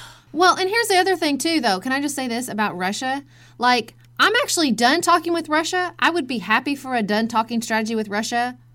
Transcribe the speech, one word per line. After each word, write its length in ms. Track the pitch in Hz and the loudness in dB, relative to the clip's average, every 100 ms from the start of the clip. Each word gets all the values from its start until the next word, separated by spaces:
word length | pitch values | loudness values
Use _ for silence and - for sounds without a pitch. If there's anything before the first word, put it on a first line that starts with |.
| - - _ | -20 -20 _
Well, 240 | 294 359 - | 2 4 4
and 140 | 381 | 0
here's 180 | 453 453 | 0 2
the 100 | 370 | 2
other 180 | 370 359 | 2 0
thing, 200 | 320 277 | 0 -2
too, 240 | 330 320 | 0 0
though. 180 | 240 185 | 2 0
Can 120 | 247 | 0
I 100 | 269 | -2
just 140 | 285 285 | -2 -4
say 120 | 262 | -4
this 200 | 233 240 | -4 -4
about 300 | 208 208 170 | -4 -4 -2
Russia? 460 | 185 208 262 269 - - - - | -4 -4 -4 -4 -8 -20 -20 -2
Like, 380 | 240 247 240 - _ - | 2 2 0 -12 _ 2
I'm 160 | 392 453 | 2 4
actually 340 | - - 302 | 0 0 0
done 300 | 214 240 320 | 2 4 4
talking 320 | 339 339 339 | 4 2 2
with 160 | 339 311 | -4 0
Russia. 440 | 302 320 370 359 339 | -2 0 -2 -4 0
I 100 | 269 | 0
would 180 | 339 254 | 0 -2
be 120 | 240 | -4
happy 360 | 180 220 269 277 | 0 0 0 -4
for 200 | 262 247 | -2 -2
a 80 | |
done 240 | 202 208 226 | 0 0 0
talking 340 | 226 226 233 | 0 0 -4
strategy 340 | 226 220 220 226 | -2 -2 -2 -2
with 120 | 202 | -2
Russia, 480 | 208 233 240 247 254 - | -4 -2 -2 -4 -6 -18